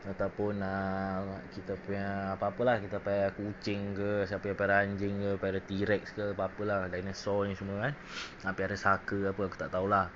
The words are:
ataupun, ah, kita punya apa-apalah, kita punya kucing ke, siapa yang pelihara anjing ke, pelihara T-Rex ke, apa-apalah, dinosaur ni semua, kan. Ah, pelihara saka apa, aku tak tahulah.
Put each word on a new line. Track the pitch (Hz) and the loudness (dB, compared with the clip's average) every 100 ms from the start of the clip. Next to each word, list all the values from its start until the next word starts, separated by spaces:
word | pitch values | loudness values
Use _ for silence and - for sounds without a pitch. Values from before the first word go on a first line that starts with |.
ataupun, | 101 95 98 92 104 104 | -8 -2 -2 0 0 0
ah, | 95 98 95 95 95 95 98 95 - | 0 0 0 0 0 -2 -4 -6 -10
kita | - 95 95 | -12 -6 -6
punya | - 98 98 98 98 95 | -4 -4 -2 -2 -2 0
apa-apalah, | 101 95 120 117 | 0 2 4 4
kita | 98 101 | 2 -4
punya | 101 101 98 95 | 0 2 2 0
kucing | 104 104 - 101 101 98 | -6 -4 -2 -2 -2 -2
ke, | 101 104 | 0 2
siapa | 98 101 101 | 0 0 -2
yang | 95 | 0
pelihara | 101 98 101 | 4 6 4
anjing | 98 101 101 | 2 0 0
ke, | 101 98 | 0 0
pelihara | 98 95 | 0 -2
T-Rex | - 98 101 101 - - | -2 0 2 2 0 -4
ke, | 104 98 | -4 0
apa-apalah, | 95 - 104 101 92 | -2 -2 0 0 0
dinosaur | 90 95 95 - 101 101 | -2 -4 -4 0 2 2
ni | 95 | -2
semua, | 98 98 117 | -4 -2 -2
kan. | 147 - - - - 95 | -4 -8 -10 -10 -8 -6
Ah, | 95 | -2
pelihara | 95 101 | 0 2
saka | 101 98 - 101 98 95 | 4 4 2 0 0 2
apa, | |
aku | 98 - | -2 -2
tak | 80 90 | -2 0
tahulah. | 95 101 90 | 4 4 4